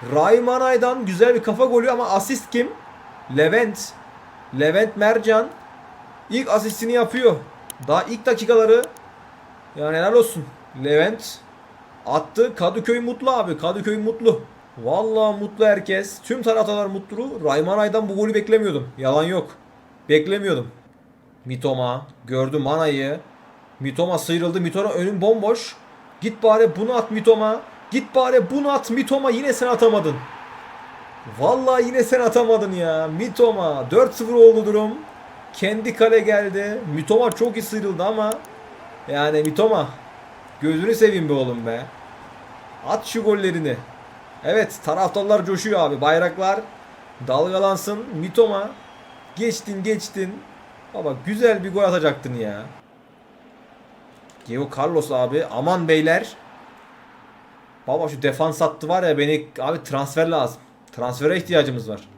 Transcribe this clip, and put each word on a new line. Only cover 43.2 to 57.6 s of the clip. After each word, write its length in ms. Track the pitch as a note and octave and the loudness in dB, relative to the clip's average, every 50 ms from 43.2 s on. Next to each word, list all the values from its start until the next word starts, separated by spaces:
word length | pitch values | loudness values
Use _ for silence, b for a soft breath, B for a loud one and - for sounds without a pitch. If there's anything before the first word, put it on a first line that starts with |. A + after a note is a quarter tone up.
| G#3 | 0
gollerini. 520 | G#3+ G#3+ G3+ G3 F#3 E3+ E3+ D#3 C#3+ A#2+ - - - - - - - - - - - - - - | 0 0 2 0 -2 -2 -2 -2 -4 -4 -6 -8 -18 -20 -20 -20 -20 -20 -20 -20 -20 -20 -8 -4
Evet, 360 | C#3+ F#3 A3 G#3 - - - - | 0 0 0 0 -2 -4 -10 -6
taraftarlar 600 | - D3+ F3+ F#3+ F3+ F#3 G3+ G3+ G3+ G#3+ G3 E3+ | -4 -2 0 0 0 0 -2 0 2 2 2 2
coşuyor 340 | F3 F#3+ F3+ - A3 G#3 F#3+ | 0 -4 -4 -2 -2 0 2
abi. 220 | E3 C#3+ C#3+ C3 | 2 0 0 0
Bayraklar 580 | C#3+ D3 D#3+ E3 F3+ F3 D#3+ F#3 F#3+ F#3+ G3 G#3 A3+ - - - - - - - - - - - B2+ B2+ | 2 2 2 2 2 0 -2 -2 -2 0 0 -2 -4 -10 -18 -20 -20 -20 -20 -20 -20 -20 -18 -14 -4 -2
dalgalansın. 760 | B2+ C3 D#3+ F3+ F#3 F#3+ G3 G3 G3 F#3 - G3+ G#3 G#3+ A#3 C4+ A3+ | 0 0 0 0 0 0 0 0 0 -2 -4 -8 -8 -8 -8 -10 -8
Mitoma, 540 | D#3 E3 F#3 - - A3+ G#3+ G#3 G3 G3+ A3 C4+ - - - - - - - - - - - - | -8 -8 -2 2 4 4 4 2 -4 -6 -8 -12 -16 -20 -20 -20 -20 -20 -20 -20 -20 -20 -20 -10
geçtin, 480 | F3 A3 A#3 - - - - G3+ F#3+ F#3 | -4 -4 -4 -4 -4 -8 -10 -8 -6 -4
geçtin. 560 | A3 A3 G#3 - - - G3 F#3+ F#3 G3+ C#4 - - - - - - - - - - - | -4 -4 -4 -4 -10 -8 -8 -8 -8 -8 -14 -18 -20 -20 -20 -20 -20 -20 -20 -20 -14 -12
Baba, 200 | - D#3+ D3 C3+ B2+ - | -6 -6 -6 -6 -6 -6
güzel 380 | F3 G#3 G#3+ B3 A#3 A3 G3 F3+ | -6 -4 2 2 2 2 2 -2
bir 100 | G3 F3 | -4 -2
gol 100 | G3+ G3+ | 0 2
atacaktın 500 | F#3 F3+ F3+ D#3 D3+ C3+ C3 - C3 B2 | 2 2 2 0 0 -2 -2 -8 -8 -6
ya. 280 | A#2+ A2 G#2 G2+ G2+ A2+ D3+ - - _ _ _ _ _ _ _ _ _ _ - - - - - - - - - - - - - - - - - - - - - - - - | -6 -6 -6 -8 -10 -12 -16 -18 -20 _ _ _ _ _ _ _ _ _ _ -20 -20 -20 -20 -20 -20 -20 -20 -20 -20 -20 -20 -20 -20 -20 -20 -20 -20 -20 -20 -20 -20 -14 -10
Diego 220 | A#2 B2+ C#3+ - - C3 | -8 -8 -8 -8 -6 -4
Carlos 340 | C#3 D#3+ E3+ D#3 C#3 - | -4 0 0 -2 -2 0
abi. 340 | C#3+ B2+ B2+ B2 C3+ D#3 D#3+ - | 0 0 0 0 0 -2 -2 -2
Aman 360 | G#2+ A#2 C#3 E3 F#3 F3+ E3 D#3+ | -4 -4 0 0 0 0 2 2
beyler. 400 | D#3+ D#3 D#3 D#3+ E3 F#3 A3 - - - - - - - - - - - - - - - - - - - - - - - - - - - | 2 2 4 2 2 0 0 -6 -14 -20 -20 -20 -20 -20 -20 -20 -20 -20 -20 -20 -20 -20 -20 -20 -20 -20 -20 -20 -20 -20 -20 -20 -20 -20